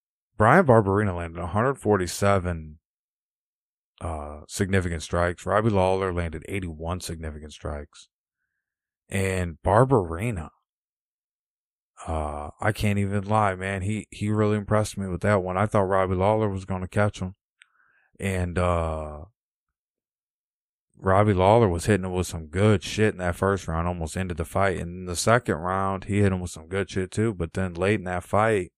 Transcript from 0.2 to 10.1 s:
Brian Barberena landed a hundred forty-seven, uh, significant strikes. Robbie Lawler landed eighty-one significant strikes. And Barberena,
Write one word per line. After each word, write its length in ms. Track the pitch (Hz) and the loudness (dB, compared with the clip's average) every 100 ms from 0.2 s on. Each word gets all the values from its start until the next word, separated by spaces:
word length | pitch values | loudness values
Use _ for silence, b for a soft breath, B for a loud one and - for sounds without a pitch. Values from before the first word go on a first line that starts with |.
| _ - | _ 2
Brian 300 | 107 165 147 | 6 6 8
Barberena 500 | 113 98 98 104 87 | 6 6 2 0 -2
landed 240 | 85 85 | -6 -8
a 60 | 92 | -4
hundred 300 | 101 131 135 | 0 0 0
forty-seven, 1040 | 107 101 90 - 101 98 87 82 78 78 _ _ _ _ _ _ _ _ _ _ _ - | 2 2 0 -2 2 2 0 -6 -8 -18 _ _ _ _ _ _ _ _ _ _ _ -12
uh, 380 | 87 80 73 76 - | -8 -8 -10 -14 -10
significant 560 | - 95 98 87 80 | -4 0 0 0 -4
strikes. 440 | - 87 87 87 90 | -2 0 0 -2 0
Robbie 240 | 101 110 | 2 4
Lawler 420 | 98 92 95 95 | 4 2 2 -2
landed 320 | 87 82 78 - | -2 -4 -6 -8
eighty-one 540 | 98 90 78 80 90 | -8 -8 -8 -8 -8
significant 540 | - 82 80 76 76 | -8 -10 -10 -12 -14
strikes. 540 | - 78 76 73 - - _ _ _ _ _ _ _ _ _ - | -12 -10 -10 -12 -20 -20 _ _ _ _ _ _ _ _ _ -6
And 480 | 98 95 92 87 78 | -4 -2 -2 -4 -4
Barberena, 840 | 90 107 131 127 85 | 4 6 6 4 0